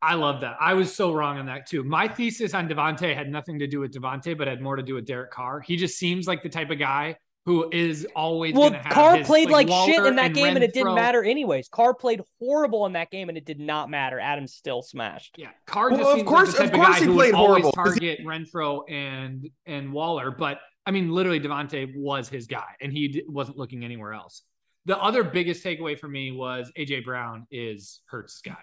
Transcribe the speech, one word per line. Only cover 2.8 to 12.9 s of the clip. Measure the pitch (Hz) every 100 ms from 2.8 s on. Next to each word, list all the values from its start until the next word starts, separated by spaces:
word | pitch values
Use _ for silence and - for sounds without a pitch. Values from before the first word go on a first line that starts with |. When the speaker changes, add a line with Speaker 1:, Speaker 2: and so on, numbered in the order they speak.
| 151 156 175
Speaker 1:
had | 139 139
nothing | 147 151 151
to | 143
do | 143
with | 139
Davante, | 127 127 135 165 160
but | 139
had | 127
more | 135
to | 135
do | 127
with | 131 110
Derek | 123 127
Carr. | - 127 143
He | 143 175
just | 165 -
seems | 175 180 180
like | 175
the | 165
type | 165 151
of | 151
guy | 143 139 151 160 _ _ -
who | 175 165
is | 170 170 151 170
always | - 160 165 160
Speaker 2:
Well, | 262 294
Speaker 1:
gonna | 180
have | -
Speaker 2:
Carr | 262 302 339
Speaker 1:
his, | 294
Speaker 2:
played | 311 320
Speaker 1:
like, | 302 269
Speaker 2:
like | 180 185
shit | 320
Speaker 1:
Waller | 302
Speaker 2:
in | 254
that | 254
Speaker 1:
and |
Speaker 2:
game, | 160 285
and | 269
it | 233
didn't | 254 202
Speaker 1:
Renfrow. | 185
Speaker 2:
matter | 240 240
anyways. | 208 277 254 139 127
Carr | - 240
played | 247 247 226 190 _
horrible | 240 294 294 214
in | 202